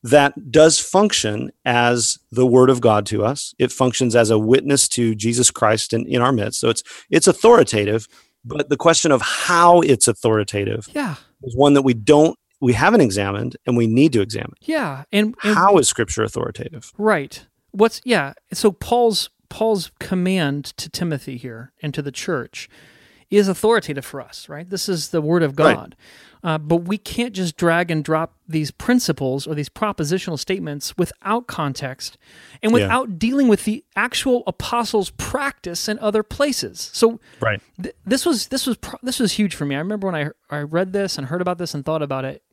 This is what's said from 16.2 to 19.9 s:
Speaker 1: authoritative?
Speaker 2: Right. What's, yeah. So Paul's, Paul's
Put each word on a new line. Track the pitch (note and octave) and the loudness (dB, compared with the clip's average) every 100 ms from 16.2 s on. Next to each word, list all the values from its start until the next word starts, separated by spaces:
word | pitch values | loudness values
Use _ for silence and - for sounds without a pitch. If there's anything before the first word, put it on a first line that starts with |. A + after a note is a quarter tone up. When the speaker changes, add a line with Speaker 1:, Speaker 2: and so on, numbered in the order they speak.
Speaker 1:
authoritative? | A2 - - - - D#3+ - - | -4 -4 -8 -8 -14 -14 -20 -4
Speaker 2:
Right. | G#3+ F#3 - - _ _ _ | -2 0 -4 -14 _ _ _
What's, | F#3+ A3+ - | 0 0 0
yeah. | B3+ G#3+ C#3 - _ | -2 -2 -2 -10 _
So | - G3 | 0 0
Paul's, | - - A#3+ A#3+ G3 - _ _ | 0 -2 2 2 0 -6 _ _
Paul's | - A3 G#3 D#3+ | -4 -2 -2 -4